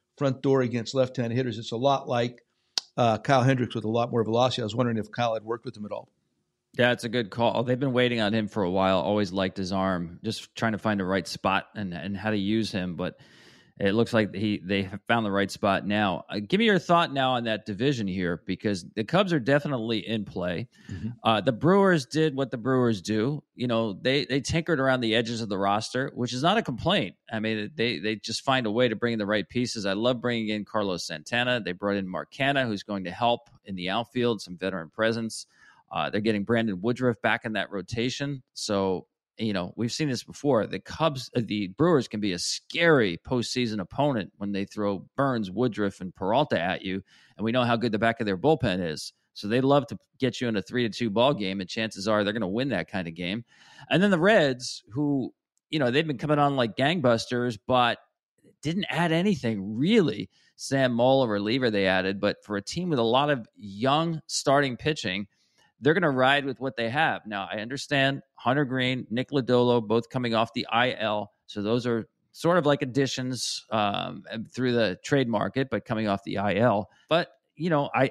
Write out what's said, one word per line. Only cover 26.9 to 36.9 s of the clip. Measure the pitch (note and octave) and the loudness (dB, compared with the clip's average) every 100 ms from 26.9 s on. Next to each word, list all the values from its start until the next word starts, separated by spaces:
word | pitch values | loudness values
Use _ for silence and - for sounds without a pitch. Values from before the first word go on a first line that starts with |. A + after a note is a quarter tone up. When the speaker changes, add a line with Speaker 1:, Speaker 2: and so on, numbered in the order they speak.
| F#3+ F#2+ - - | 0 0 -6 -10
Speaker 2:
I | A2 | -4
mean, | A2 A2 G#2 | -2 -2 -4
they, | D3+ A#2+ F2+ | -2 -2 -2
they | G2+ | -4
just | A2 - A2 | -4 -6 -4
find | - C3 A2 | 0 0 0
a | |
way | G#2+ B2 | 0 0
to | |
bring | G#2+ A#2+ | 0 -2
in | A2+ | -2
the | G2+ | -2
right | G#2+ F#2+ | -2 -2
pieces. | B2 B2 A#2 G2 | -4 -4 -4 -2
I | |
love | G2 A#2+ B2 | 0 0 0
bringing | A#2+ A#2 G#2+ | -2 -2 -2
in | G#2+ | -4
Carlos | G2 A2 G2+ F2 | -4 -4 -2 -4
Santana. | - D#2+ - A#2+ B2 B2 | -6 -10 -6 -2 0 -2
They | F#2 | -4
brought | F2+ G2+ G2+ | -4 -2 -2
in | F#2 | -4
Mark | E2+ D2 | -6 -8
Canha, | - C3+ C#3+ B2 | -4 -2 0 0
who's | G2+ | -4
going | - G2+ | -6 -6
to | F2+ | -6
help | F2 A#2 A#2+ - _ | -2 0 -2 -4 _
in | - | -12
the | F#2+ F2+ | -6 -4
outfield, | G#2 A#2+ B2+ A#2+ G#2+ | -4 -4 -2 0 -2
some | - F2+ | -6 -6
veteran | F#2+ F#2 D#2+ | -6 -4 -8
presence. | - A2 A#2 A2+ - - _ - - _ | -2 0 0 -4 -8 -14 _ -20 -20 _
Uh, | F2+ D2 | -4 -2
they're | G2+ | 0
getting | G#2+ G#2 | 2 0
Brandon | G2 A#2 A2+ F#2 | 2 2 0 0
Woodruff | G#2+ | -2